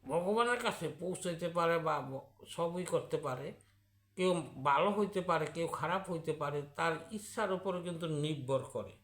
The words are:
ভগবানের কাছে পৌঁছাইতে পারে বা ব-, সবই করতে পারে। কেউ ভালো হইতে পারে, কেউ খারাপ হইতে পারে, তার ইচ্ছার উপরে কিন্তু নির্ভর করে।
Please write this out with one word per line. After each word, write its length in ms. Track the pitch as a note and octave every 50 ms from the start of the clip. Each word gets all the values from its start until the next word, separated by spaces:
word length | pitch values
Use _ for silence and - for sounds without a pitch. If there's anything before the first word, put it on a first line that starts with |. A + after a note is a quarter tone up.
| _
ভগবানের 560 | C3 D3 E3 F3 F#3+ G#3 A3+ A#3 A#3+ B3 A#3
কাছে 360 | A#3 G#3+ - - E3+ D3 C#3+ -
পৌঁছাইতে 500 | E3+ F3+ F3+ - - F3+ E3+ E3 F3 E3+
পারে 300 | E3 F3 E3 E3 E3+ E3
বা 220 | D#3 D#3+ D3+ D3
ব-, 440 | C3 C3+ C3+ C3+ - - _ _ -
সবই 380 | - - - E3+ E3+ F3 F3+ F3+
করতে 320 | F3 F3 D3+ D3+ - -
পারে। 360 | D3+ D3+ C#3 B2+ C3 C#3 E3 G#3 - - _ _ _ _ _ _ _ _ _ _
কেউ 180 | - F#3 F#3 F3 - - - - C3+ C3
ভালো 280 | C#3+ C#3 D3 E3+ G#3
হইতে 300 | G3+ G#3 G#3 F#3+ - F#3+
পারে, 240 | E3+ F3+ E3+ D#3+ D#3
কেউ 220 | - - E3 E3
খারাপ 440 | D#3+ - - D#3+ D#3 F3 F#3+ - -
হইতে 220 | F3+ D#3+ D#3 - D3
পারে, 280 | D3+ D3+ D3 C#3+ D3 C#3+ C#3+ -
তার 320 | - E3 E3 D#3+ D#3 - -
ইচ্ছার 400 | A3 G#3 - - - A#3+ A3 F#3+
উপরে 320 | F#3+ F3+ F#3+ G3 F3+ F3+ E3+
কিন্তু 240 | F3+ E3+ D#3+ F3
নির্ভর 560 | D#3+ D#3 D3 D3 D3+ D#3 C#3 B2+ B2+ C3+ C3 B2
করে। 340 | - - A#2 G2+ F#2+ - -